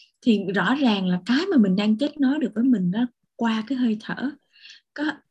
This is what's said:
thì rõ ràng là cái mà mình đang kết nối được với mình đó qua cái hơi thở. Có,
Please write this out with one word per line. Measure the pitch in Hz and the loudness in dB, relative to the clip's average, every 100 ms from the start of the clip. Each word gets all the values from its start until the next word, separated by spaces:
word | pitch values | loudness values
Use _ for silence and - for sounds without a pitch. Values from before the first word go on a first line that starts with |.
| - _ | -20 _
thì | 254 202 190 196 | 2 2 2 0
rõ | 180 269 | 0 2
ràng | 262 202 185 | 2 0 0
là | 180 - | -2 0
cái | 254 392 | 0 2
mà | 311 | 4
mình | 202 185 | 4 4
đang | 208 214 | 2 0
kết | 294 294 | -2 0
nối | 262 302 | -2 0
được | 320 214 | -4 0
với | |
mình | 262 220 180 | 2 2 0
đó | 208 247 _ _ - | -2 -4 _ _ -4
qua | 233 220 214 | -2 -2 -4
cái | 262 | -2
hơi | 247 214 | -2 -2
thở. | - - 269 294 _ _ - - _ | -6 -8 -8 -8 _ _ -20 -20 _
Có, | - 302 - _ | -6 -6 -6 _